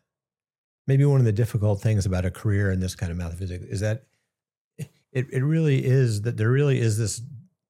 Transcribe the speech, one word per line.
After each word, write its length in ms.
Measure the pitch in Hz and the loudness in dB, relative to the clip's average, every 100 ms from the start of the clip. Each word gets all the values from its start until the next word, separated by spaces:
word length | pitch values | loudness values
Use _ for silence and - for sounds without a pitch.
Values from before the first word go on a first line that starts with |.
| _ _ _ _ _ _ _ _ - | _ _ _ _ _ _ _ _ 0
maybe 180 | 135 | 2
one 160 | 143 135 | 4 4
of 60 | 117 | 4
the 60 | |
difficult 480 | 104 117 107 104 98 | 2 0 0 0 0
things 260 | 113 104 95 | 0 0 0
about 180 | 90 | -2
a 60 | 90 | -2
career 400 | - 107 101 98 | -4 -2 0 0
in 100 | 92 | 0
this 140 | 90 | -4
kind 180 | - 90 | -6 -6
of 60 | 85 | -6
math 200 | 85 85 | -8 -8
physics 260 | 92 90 - | -10 -10 -8
is 140 | 95 | -4
that 260 | 107 117 _ _ _ _ _ _ _ - | -4 -4 _ _ _ _ _ _ _ -16
it, 480 | 147 _ _ 131 127 | -16 _ _ -6 -4
it 100 | 131 | -2
really 420 | 143 160 156 135 | 0 2 2 2
is 380 | 127 131 123 104 | 4 4 2 0
that 140 | 113 110 | -4 0
there 140 | 110 | 2
really 280 | 135 147 127 | 2 2 2
is 200 | 113 107 | 2 0
this 220 | 107 - 120 113 - _ | -2 -6 -12 -16 -20 _